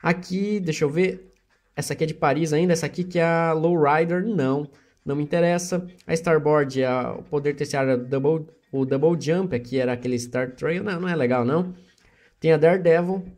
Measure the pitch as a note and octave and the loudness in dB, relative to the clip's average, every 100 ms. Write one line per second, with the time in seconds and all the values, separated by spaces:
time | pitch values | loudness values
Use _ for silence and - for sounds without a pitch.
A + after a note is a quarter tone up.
0 | D#3+ F3+ F3+ F#3 G3+ G#3 E3+ D3+ D3 D#3+ | -2 -2 -4 -4 -2 -2 -2 -2 0 0
1 | F#3 F#3 - _ _ _ _ - - C#3+ | 0 -2 -14 _ _ _ _ -8 -6 -4
2 | D#3 D#3 D3+ C#3+ E3 D3+ F3+ E3 C#3+ F3 | -4 0 0 2 2 2 2 2 -2 -6
3 | F3+ F3 E3 E3 E3 D#3+ E3 F3 C#3+ D#3 | -4 0 2 2 0 2 2 4 4 2
4 | E3+ F3+ G#3+ F#3+ C3 C#3 D3 - _ _ | 2 -2 -2 0 0 -2 -4 -14 _ _
5 | C#3+ C#3+ D3 E3+ E3+ F3 F3 F3+ - - | -6 -4 -2 2 2 0 -2 -6 -6 -12
6 | - D#3+ F3 D#3 D3 D3+ C#3 C3 B2+ B2+ | -4 -2 2 2 4 2 2 0 0 0
7 | B2 - - D3 C#3+ C#3+ C#3+ C#3+ C3 B2 | -4 -8 -6 -4 -2 -2 -4 0 0 0
8 | B2 C#3 C#3+ D#3+ D3+ _ _ C3+ C3+ C#3 | 0 0 2 0 -4 _ _ -4 -2 2
9 | D#3+ E3 C3+ F3 F#3 A#2+ A#2+ C3 B2 A#2+ | 2 2 0 0 0 -4 -4 -2 0 -2
10 | B2+ A#2+ A#2+ B2+ B2+ - C3 F3 G#3+ F3 | -2 -4 -4 -4 -4 -4 -4 -4 -4 -4
11 | F3+ E3 B2 B2 A#2+ D#3+ F3+ - - _ | -2 0 0 2 2 0 -2 -8 -20 _
12 | _ _ _ _ D#3+ D#3 D#3+ - E3+ E3 | _ _ _ _ 2 6 6 4 4 4
13 | F3 F#3+ F3+ | 2 -4 -8